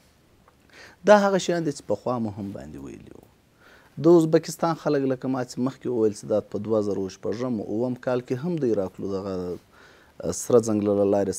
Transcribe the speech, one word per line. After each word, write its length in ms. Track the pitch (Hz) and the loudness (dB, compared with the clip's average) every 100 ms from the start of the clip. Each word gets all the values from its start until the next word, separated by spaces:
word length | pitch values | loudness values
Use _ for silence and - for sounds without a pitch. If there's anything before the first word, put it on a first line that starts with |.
| _ _ _ _ _ _ _ - - - 190 | _ _ _ _ _ _ _ -20 -20 0 6
دا 60 | 208 | 6
هغه 140 | 202 190 - | 6 2 0
شیان 200 | 170 160 | -2 -2
دي 60 | |
چې 100 | - - | -4 -4
پخوا 260 | 104 131 123 | -4 -2 -4
مو 80 | 110 98 | -4 -6
هم 100 | 98 113 | -10 -10
باندې 220 | - 69 | -14 -16
ویلي 300 | - 50 - - | -16 -16 -20 -20
وو. 120 | - _ _ _ - - _ - | -20 _ _ _ -20 -20 _ 0
د 140 | 156 175 | 6 6
ازبکستان 560 | 160 160 165 - 170 160 | 6 2 0 -4 -4 -2
خلک 240 | 156 143 135 | 0 0 0
لکه 180 | 127 131 | -2 -4
ما 80 | 131 | -4
چې 120 | 123 123 127 | -6 -4 -4
مخکې 180 | - 123 | -4 -4
وویل 200 | 120 110 101 | 2 2 0
چې 80 | - | -2
دا 80 | 107 - | -2 -2
په 120 | 104 107 | -6 -2
دوه 160 | 110 101 | 0 0
زره 180 | 98 95 - | -2 -6 -6
شپږم 380 | 104 107 127 110 - | -6 -4 -4 -4 -4
اووم 300 | 107 127 123 131 | -4 -4 -4 -4
کال 160 | 123 - | -4 -4
کې 80 | 127 | -6
هم 80 | 175 165 | -4 -2
دوی 80 | 127 101 | -2 -2
راکلو، 320 | 95 - 98 | -4 -6 -8
دغه 200 | 98 98 90 90 87 _ - - - _ - 82 - | -6 -6 -6 -6 -10 _ -20 -20 -20 _ -10 -6 -6
سره 200 | - 120 | 4 4
ځنګله 320 | 113 107 104 101 | 4 0 0 2
له 60 | 98 | 2
لارې 200 | 101 95 | 2 0